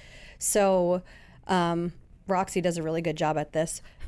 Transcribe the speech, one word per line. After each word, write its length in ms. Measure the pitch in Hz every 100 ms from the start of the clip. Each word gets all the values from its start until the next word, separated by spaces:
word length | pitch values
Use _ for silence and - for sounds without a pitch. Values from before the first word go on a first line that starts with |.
| - - - -
So, 640 | - 214 196 185 175 180 - - - - -
um, 440 | 185 170 170 170 - - - -
Roxy 320 | 185 190 190
does 160 | 175 170
a 60 |
really 180 | 160 165
good 160 | 165 156
job 220 | 156 156
at 140 | 151
this, 280 | 156 165 - - -